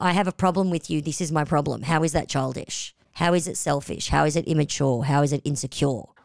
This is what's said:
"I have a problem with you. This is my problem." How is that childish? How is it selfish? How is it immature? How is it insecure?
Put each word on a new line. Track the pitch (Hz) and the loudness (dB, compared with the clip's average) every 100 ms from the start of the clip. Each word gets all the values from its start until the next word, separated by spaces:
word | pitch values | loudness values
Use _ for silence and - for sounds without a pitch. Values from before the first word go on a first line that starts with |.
"I | 180 | 2
have | 180 185 | 2 2
a | |
problem | - 185 180 190 | 2 2 2 2
with | 170 - | 0 -2
you. | 156 | -4
This | 151 143 | -2 -4
is | 165 | -2
my | 156 | 0
problem." | 147 151 147 120 | 2 2 0 -2
How | 135 160 | 0 2
is | 160 | 2
that | 156 - | 0 -2
childish? | 135 131 131 - - - - _ | -2 -2 -4 -8 -10 -10 -14 _
How | - 170 | -2 2
is | 175 175 | 2 0
it | - | -4
selfish? | - 143 - - - | -2 -2 -2 -6 0
How | 147 | 2
is | 151 151 | 2 2
it | - | 0
immature? | 156 147 - 139 120 | 0 0 0 0 0
How | 143 143 | 2 2
is | 147 | 2
it | 139 | 0
insecure? | - - 131 - 143 120 - _ | -2 -4 -4 -2 -2 -2 -8 _